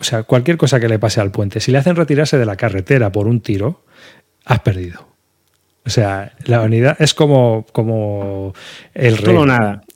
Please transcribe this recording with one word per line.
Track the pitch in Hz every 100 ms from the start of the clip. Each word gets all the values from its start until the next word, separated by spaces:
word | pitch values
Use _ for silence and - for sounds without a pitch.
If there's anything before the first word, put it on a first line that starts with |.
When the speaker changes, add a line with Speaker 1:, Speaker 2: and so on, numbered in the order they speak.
Speaker 1:
o |
sea, | - 113
cualquier | 113 127 127 170
cosa | 143 131
que | 113
le | 110
pase | 110 -
al | 98
puente, | 95 101 107
si | 113
le | 135
hacen | 143 170
retirarse | 156 147 151 147
de | 113
la | 98
carretera | 117 95 90 139 107
por | 98 104
un | 120
tiro, | - 98 107 180 _ _ - - _ _ -
has | 123
perdido. | - 92 87 85 - _ _ _ _ _ _ _ -
O |
sea, | - 101 98 101 - -
la | 120
unidad | 110 113 127 160
es | 151
como, | - 151 139 120 110 107
como | - 110 110 107 104 98 98 98 95 - - -
el | - 123 110
Speaker 2:
Todo | 101
o | 180
Speaker 1:
rehén. | 143
Speaker 2:
nada. | 127 107 101 -